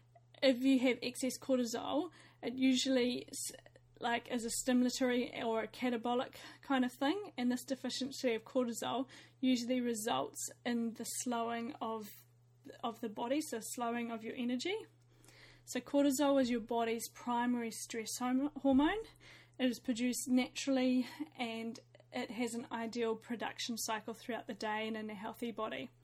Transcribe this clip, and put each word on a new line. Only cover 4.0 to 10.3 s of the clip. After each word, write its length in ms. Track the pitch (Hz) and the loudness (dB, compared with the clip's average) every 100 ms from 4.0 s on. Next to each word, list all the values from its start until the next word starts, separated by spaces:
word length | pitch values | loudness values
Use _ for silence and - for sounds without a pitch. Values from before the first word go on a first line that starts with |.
| 240 233 - | -2 -2 -2
is 140 | 247 226 | -4 -4
a 240 | - - | -4 2
stimulatory 760 | 247 247 - 262 247 233 - | 4 4 2 2 2 0 -2
or 200 | 233 226 | -2 -2
a 40 | 214 | -4
catabolic 680 | - 254 240 240 247 - - - - | -4 -2 -2 0 0 -2 -8 -18 -12
kind 240 | - 269 254 | 0 2 2
of 60 | |
thing, 400 | - 277 392 392 - | 0 0 0 -4 -2
and 140 | 247 | 0
this 120 | 247 | 0
deficiency 720 | - 262 247 - 254 - 254 220 | -2 -4 -4 -4 -6 -2 0 0
of 100 | - | -2
cortisol 600 | 262 240 220 254 254 269 - - - | -2 0 -2 -2 -2 -4 -10 -18 -2
usually 400 | 254 247 240 254 | 2 2 2 0
results 680 | 240 226 220 254 - | 0 -2 0 0 -2